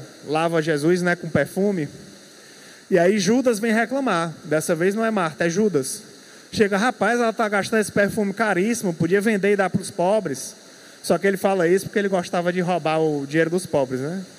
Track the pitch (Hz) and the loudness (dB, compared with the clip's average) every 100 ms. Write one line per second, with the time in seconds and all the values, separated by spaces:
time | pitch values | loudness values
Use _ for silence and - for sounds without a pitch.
0 | 135 - - 156 165 165 156 147 156 180 | -14 -16 -6 -2 0 0 0 0 2 2
1 | 180 175 170 156 139 190 202 185 143 - | 0 -2 -2 -2 -2 -2 -2 -2 -6 -10
2 | - - - - - - - - - 180 | -20 -20 -20 -20 -20 -20 -20 -16 0 2
3 | 180 214 175 247 247 208 233 220 226 269 | 4 2 2 2 2 0 0 0 0 -2
4 | 254 170 165 - - 156 165 160 185 214 | 0 0 -2 -6 -2 -2 0 0 0 0
5 | 226 214 165 143 170 175 214 151 131 - | 0 0 -2 -2 -2 2 2 0 -2 -8
6 | - - - - - - 202 196 247 - | -14 -20 -20 -20 -6 0 2 2 0 0
7 | 202 240 226 220 214 202 - 220 202 214 | 0 2 0 0 0 0 0 0 0 0
8 | 202 226 202 190 220 175 214 240 196 165 | 0 0 -2 0 0 2 0 0 -2 -2
9 | 170 202 214 202 202 202 185 196 180 - | 0 2 2 2 2 2 0 -2 -4 -2
10 | 175 214 175 131 - - - - - - | 0 2 -2 -6 -10 -16 -20 -20 -20 -8
11 | - 170 196 190 202 190 165 185 - 214 | -2 2 2 2 0 2 2 2 0 -2
12 | 196 185 175 185 175 180 175 170 156 160 | 0 -2 -2 -2 -2 -2 -2 0 0 0
13 | 156 147 139 156 165 180 - 147 127 127 | 0 -2 -2 0 2 0 -2 -2 0 -4
14 | 143 190 180 | -6 -8 -12